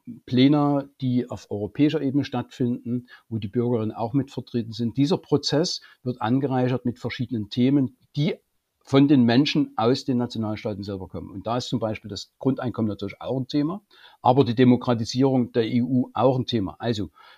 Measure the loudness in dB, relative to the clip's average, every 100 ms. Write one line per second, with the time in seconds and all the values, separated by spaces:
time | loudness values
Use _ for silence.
0 | -18 -18 -2 4 4 4 2 0 -4 _
1 | -2 0 -2 -8 -10 -8 -6 0 0 2
2 | -2 -2 -2 -4 -8 -4 -2 -2 -4 -6
3 | -6 -18 _ -8 -4 -2 0 0 -2 -4
4 | -2 -2 -2 -8 -6 -6 -6 -4 -4 0
5 | 0 0 0 -2 0 0 -2 -4 -12 _
6 | -10 -6 -2 0 0 0 0 0 -4 -6
7 | -8 -8 -6 -6 -6 0 2 4 2 -4
8 | _ -4 -2 -4 _ _ _ _ 2 4
9 | 6 6 6 4 4 0 -2 0 0 0
10 | 0 -2 -2 -4 -6 -6 -6 -8 -8 -10
11 | -10 -12 -12 -10 -6 -4 -4 -4 -4 -6
12 | -8 -14 -14 _ -2 -2 -4 -4 -4 -4
13 | -8 -10 -6 -6 -4 -2 -2 -6 -14 _
14 | -20 _ 2 4 4 6 6 6 2 -2
15 | -2 0 2 2 0 0 0 0 0 0
16 | 0 2 2 2 -2 -2 -4 -4 -4 -4
17 | -6 -12 -20